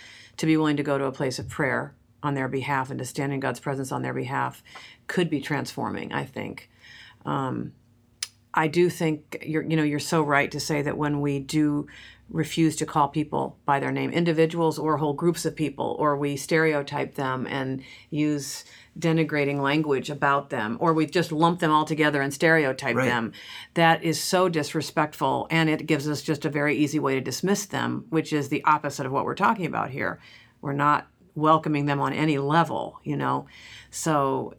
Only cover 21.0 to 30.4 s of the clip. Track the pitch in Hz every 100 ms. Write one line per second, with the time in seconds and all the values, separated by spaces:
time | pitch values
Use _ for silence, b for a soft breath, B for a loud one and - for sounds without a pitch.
21 | 156 180 165 156 170 175 165 151 151 156
22 | 151 147 139 139 170 160 139 131 139 117
23 | 131 120 113 B B B B - 165 165
24 | 170 156 - 185 185 170 147 160 143 -
25 | 151 - 139 131 - 165 156 156 156 151
26 | 151 147 - 151 151 147 147 143 147 151
27 | 139 135 131 127 185 196 - 135 120 120
28 | - 160 156 151 131 151 - 151 147 131
29 | 131 135 92 - 214 208 170 - - 139
30 | 92 - B B